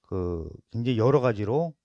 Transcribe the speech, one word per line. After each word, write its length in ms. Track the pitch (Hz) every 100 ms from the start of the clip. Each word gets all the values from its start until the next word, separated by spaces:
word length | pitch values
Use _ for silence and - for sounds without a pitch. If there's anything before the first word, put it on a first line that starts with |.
그 500 | _ 95 90 85 78 82 _
굉장히 280 | 117 117 120
여러 220 | 113 139
가지로 540 | 127 107 101 131 170 156